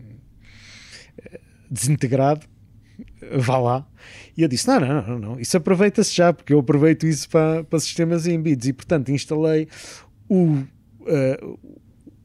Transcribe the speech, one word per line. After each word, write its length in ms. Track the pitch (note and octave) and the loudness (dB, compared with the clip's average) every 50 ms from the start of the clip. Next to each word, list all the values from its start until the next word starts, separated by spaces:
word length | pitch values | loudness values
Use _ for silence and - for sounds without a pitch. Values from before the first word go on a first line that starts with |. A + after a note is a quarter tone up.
| A#2+ G#2+ A#2 C#3 - - - - - - - - - - - - - - - - - - _ - - - - - _ _ _ _ _ - | -20 -20 -20 -20 -20 -20 -20 -20 -20 -20 -20 -20 -20 -20 -20 -20 -20 -20 -20 -20 -20 -20 _ -20 -20 -20 -20 -20 _ _ _ _ _ -12
desintegrado, 760 | C3 A2 - C3+ D3+ - C#3 A#2 C3 C3 C3+ C#3+ D#3 D3+ - - _ _ - - - - - _ - - - - - - - - - | -10 -4 -2 -2 0 0 0 0 0 2 2 2 0 -2 -6 -14 _ _ -20 -20 -20 -20 -20 _ -20 -20 -20 -20 -20 -20 -12 -6 -4
vá 200 | C#3 A#2+ B2+ C3 C3 | -2 0 0 0 2
lá, 300 | A#2+ A#2+ B2 C3+ D3 - - - - - - - - - - | 2 0 0 -2 -4 -10 -20 -20 -20 -20 -20 -20 -20 -10 -2
e 60 | D#3+ | 0
eu 60 | E3 D3 | 0 0
disse, 200 | B2 A#2 - A#3+ | 0 0 0 2
"Não, 100 | C4+ A#3 | 2 2
não, 100 | C#3 B2 | 2 0
não, 180 | D3 D3 F#2 | -2 -2 -4
não, 120 | G#2+ B2 A#2+ | -6 -8 -8
não, 220 | G#2 G#2+ B2 C3 | -8 -10 -10 -10
isso 160 | A#2+ - - | -4 -2 -2
aproveita-se 580 | F3 D3+ G3 F#3+ E3+ G#3 G3+ G3+ A3+ G3 - - | 0 2 2 2 2 2 2 2 2 0 0 2
já, 180 | F3 F3 F3 | 2 2 2
porque 200 | D#3+ - - - | 2 0 0 2
eu 60 | C#3+ D3 | 2 4
aproveito 480 | B2+ A#2 C#3+ C#3 D3+ D#3+ D#3 - D#3 | 4 4 4 4 4 4 4 2 0
isso 220 | D#3+ D#3 C3+ - - | 0 -2 -2 -2 0
para, 360 | - E3 D#3 D#3 D#3+ E3 D#3 | 0 2 2 2 0 -2 -4
para 160 | - E3+ D#3 | -2 -4 -4
sistemas 460 | - - - - E3+ E3 E3+ E3+ D#3 | -4 -4 -4 -2 -2 0 -2 -2 -2
embebidos", 420 | F3 E3+ D#3+ D#3 E3 C#3+ B2 A#2 C3+ | -2 -2 0 0 0 0 0 -2 -4
e, 40 | |
portanto, 380 | B2+ - - - F#3 D3+ A#2+ C3 | -4 -4 -4 -2 -2 -2 0 -2
instalei 580 | C#3+ C3+ - - D#3 D3+ D#3+ D#3+ D#3 D#3 D#3 D#3 - - - - - - - _ _ _ - - | -4 -4 -4 -4 -4 -2 0 0 0 0 -2 -4 -10 -20 -20 -20 -20 -20 -20 _ _ _ -4 0
o, 340 | G3+ F#3 F3 D#3+ D3+ C3+ C3+ - _ _ _ _ - - - | 2 4 4 4 2 0 -2 -6 _ _ _ _ -20 -12 -6
eh, 340 | - E3+ C#3 C3 C3 C3+ - - - - - - - - - _ _ _ _ - - - _ | -2 0 0 0 0 -2 -4 -8 -14 -16 -16 -20 -20 -20 -20 _ _ _ _ -20 -20 -20 _